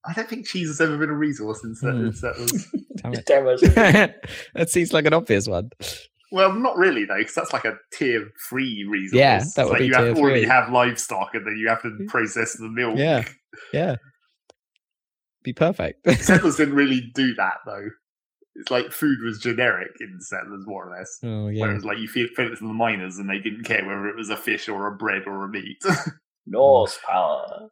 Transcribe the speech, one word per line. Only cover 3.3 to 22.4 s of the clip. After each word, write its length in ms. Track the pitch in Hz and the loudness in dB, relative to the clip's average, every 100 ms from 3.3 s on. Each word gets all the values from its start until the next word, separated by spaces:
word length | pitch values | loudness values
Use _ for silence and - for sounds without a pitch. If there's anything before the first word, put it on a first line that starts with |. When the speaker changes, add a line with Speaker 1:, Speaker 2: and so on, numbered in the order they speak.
| 277 185 | 4 4
Speaker 3:
it. 760 | 127 - - 202 202 196 - - - | 6 8 8 8 8 6 0 -16 -16
Speaker 2:
<laughs> 160 | - - | -12 -4
That 160 | 170 | 0
seems 200 | 180 165 | 2 2
like 140 | 160 151 | 4 4
an 80 | |
obvious 340 | 156 - 101 113 | 2 4 0 2
one. 220 | 90 107 _ - - - _ _ | -4 -6 _ -12 -12 -18 _ _
Speaker 1:
Well, 180 | 190 190 | 2 4
not 240 | 202 254 175 | 4 -2 4
really, 280 | 185 127 101 | 2 2 -2
though, 160 | 98 | -2
'cause 120 | 113 - | -2 -4
that's, 180 | - | -4
like, 100 | 131 | -4
a 140 | 113 107 _ | -4 -6 _
tier 340 | - 139 113 101 - - | -4 0 0 -4 -14 -8
three 360 | 127 131 107 101 | -4 -4 -6 -6
resource. 300 | 104 95 120 | -6 0 4
Speaker 2:
Yeah, 180 | 139 104 | 6 4
that 80 | 147 | 2
Speaker 1:
It's 100 | - | 0
Speaker 2:
would 120 | 131 | 0
Speaker 1:
like 100 | 123 | 2
Speaker 2:
be 40 | 131 | 4
Speaker 1:
you 80 | |
have, 220 | 131 120 131 | 4 4 4
Speaker 2:
tier 80 | |
Speaker 1:
already 180 | 143 131 | 4 4
Speaker 2:
three. 80 | 113 | 4
Speaker 1:
have 220 | 127 117 | 4 4
livestock, 640 | 123 123 113 - 101 98 113 | 2 2 0 -6 -6 -6 -6
and 100 | 101 | -8
then 120 | 107 | -4
you 120 | 110 | -2
have 140 | 113 | -2
to 120 | 120 107 101 | -4 -8 -4
process 460 | 127 110 117 113 - | -2 -2 -4 -6 -6
the 100 | 110 | -8
milk. 280 | 113 120 113 | -4 -2 0
Speaker 2:
Yeah, 260 | 151 139 110 - _ - - | 2 0 -2 -12 _ -20 -6
yeah. 260 | - 175 120 135 _ _ _ _ _ _ _ _ _ _ _ _ _ | -4 -2 -4 _ _ _ _ _ _ _ _ _ _ _ _ _ _
Be 100 | - | -12
perfect. 460 | - 165 196 87 - - | 0 0 0 -6 0 2
<laughs> 120 | 123 | 2
Speaker 1:
Settlers 320 | - 180 170 143 | 6 6 4 2
didn't 180 | 147 | 2
really 280 | 143 139 127 120 | 4 2 2 -2
do 220 | 123 131 107 | -2 -2 0
that, 220 | 95 - - | -4 -4 -10
though. 200 | 101 104 - _ _ _ _ _ - | -12 -12 -14 _ _ _ _ _ -16
It's 160 | - | 0
like 200 | 123 120 | 0 0
food 280 | - 151 131 | -2 0 0
was 140 | 113 107 | -2 -4
generic 520 | 120 117 123 92 92 - | -4 2 2 0 -6 -12
in 180 | 101 92 | -16 -16
Settlers, 420 | - 95 95 101 98 | -12 -10 -10 -14 -12
more 220 | 95 92 | -12 -12
or 80 | 90 | -14
less. 220 | 95 - | -16 -12
Speaker 2:
Oh, 260 | 120 107 104 | -8 -6 -4
yeah. 120 | 107 107 | -2 -2
Speaker 1:
Whereas, 180 | 101 107 | -2 -4
like, 140 | 107 | -6
you 80 | 110 | -4
fed, 220 | 127 117 | -4 -4
fed 120 | - | -2